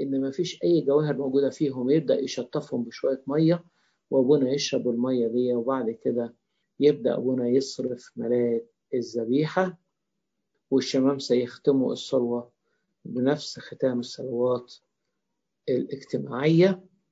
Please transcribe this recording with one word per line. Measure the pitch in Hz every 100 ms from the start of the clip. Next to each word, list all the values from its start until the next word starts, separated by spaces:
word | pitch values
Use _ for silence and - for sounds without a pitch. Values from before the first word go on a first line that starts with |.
إن | 139 135 135
مفيش | 135 175 -
أي | 175 170
جواهر | 135 147 151 127
موجودة | 139 135 139
فيهم، | - 147 127 123
يبدأ | 156 135 -
يشطفهم | - - 120 151 143 127
بشوية | 117 - 139 131 135
مية، | 151 160 170 - _ _ _ _
وأبونا | 135 127 147 127
يشرب | 143 - 127 117
المية | 117 127 127 113
دي. | 120 123 120
وبعد | 117 135 113
كده | 117 131 120 117 - _ _ _ -
يبدأ | 143 131 120 -
أبونا | 123 127 120
يصرف | 135 135 - 127 123 - 120
ملاك | 117 123 120 117 - _ _
الذبيحة، | 127 113 117 113 135 156 185 185 175 _ _ _ _ _ _ _ _ _
والشمامسة | 135 - 135 131 139 - 123
يختموا | 123 - - 135 127
الصلوة | - - 131 120 120 120 _ _ _ _ _ -
بنفس | 123 131 147 - -
ختام | - - 131 123
الصلوات | 120 - 127 120 127 123 123 - _ _ _ _ _ _ _ _ -
الاجتماعية، | 127 139 151 - 123 - 120 151 165 190 185 - _ _